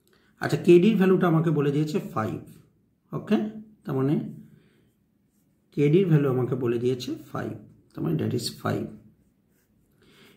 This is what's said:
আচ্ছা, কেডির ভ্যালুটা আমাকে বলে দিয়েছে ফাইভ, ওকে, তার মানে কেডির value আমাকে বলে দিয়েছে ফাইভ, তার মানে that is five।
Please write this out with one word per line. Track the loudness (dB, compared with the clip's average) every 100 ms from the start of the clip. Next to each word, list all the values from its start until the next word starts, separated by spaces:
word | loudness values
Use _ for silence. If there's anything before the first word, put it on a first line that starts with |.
| _ _ _ -10
আচ্ছা, | -4 0
কেডির | 6 8 6 4
ভ্যালুটা | 4 4 4
আমাকে | 2 2
বলে | 0 0
দিয়েছে | 0 -2 -4
ফাইভ, | -6 -6 -6 -6 -14 -20 _ _ _ _ -14 -10
ওকে, | -2 -2 -2 -10 -18 -16 -6
তার | -2
মানে | 0 0 -4 -12 -20 -20 _ _ _ _ _ _ _ _ _ _ _ -2
কেডির | 2 4 4
value | 4 2
আমাকে | 0 -2 -2
বলে | -2 -2
দিয়েছে | -2 -4 -6 -12 -10
ফাইভ, | -10 -8 -10 -16 _ _ -8
তার |
মানে | -4 -4
that | -2 -4
is | -6 -8
five। | -6 -4 -6 -12 -20 _ _ _ _ _ _ _ _ _ _ _ -20